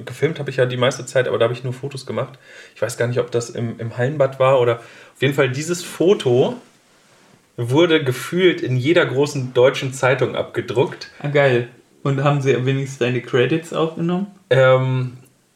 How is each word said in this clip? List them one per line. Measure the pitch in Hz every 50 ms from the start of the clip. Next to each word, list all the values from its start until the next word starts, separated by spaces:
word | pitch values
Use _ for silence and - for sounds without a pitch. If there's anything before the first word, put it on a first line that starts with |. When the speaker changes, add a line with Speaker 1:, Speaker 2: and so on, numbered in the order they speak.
| 120
Speaker 1:
gefilmt | 113 120 - 143 156 165 -
hab | 139 135
ich | 127
ja | 131 127
die | 127 123
meiste | 123 123 135 143 - 120
Zeit, | - - 131 123 -
aber | - 110
da | 117
hab | 117
ich | 123 120 -
nur | 123
Fotos | 123 - - 139 - 131 -
gemacht. | - 107 117 131 - - - _ - - - - - _
Ich | -
weiß | 110 117 -
gar | - 120
nicht, | 120 123 123
ob | - -
das | - 117 - -
im, | - - 120 117 - -
im | 117 113 -
Hallenbad | 123 123 135 156 143 135 131 - -
war | 131 131 139 127
oder | 120 120 113
auf | - - - - - - - _ -
jeden | 131 143 143
Fall | 151 139 127
dieses | 123 143 156 165 175 170
Foto | - - - - 165 185 208 - - 127 120 127 156 240 247 - - _ _ _ _ _ _ _ _ _ _ _ _ _ _ _ _ _ _
wurde | - 120 117 131 156 175 170 160 156
gefühlt | 139 127 123 - - - 170 180 185 175 165 -
in | - 123 127
jeder | 123 120 156 170 175 151
großen | 131 123 135 147 143 - 139 127 123 -
deutschen | 123 123 143 139 - 139 127
Zeitung | 131 - 135 123 139 131 127 - -
abgedruckt. | - - - - - 104 - 104 123 123 - - - - - - -
Speaker 2:
Ah, | - 143
geil. | 143 147 139 135 123 120 120 - - - _ _ _ _
Und | - 143 139 135 139
haben | 143 147 143
sie | 131 135 120 120 127
wenigstens | 135 135 135 139 139 - -
deine | 120 123 127 123
Credits | - - - 123 123 120 156 160 - -
aufgenommen? | - 151 160 160 160 170 165 170 175 185 202 - - _ _ _
Speaker 1:
Ähm, | 127 135 131 131 131 131 131 131 127 127 127 123 - - - _ _ _ _ _ _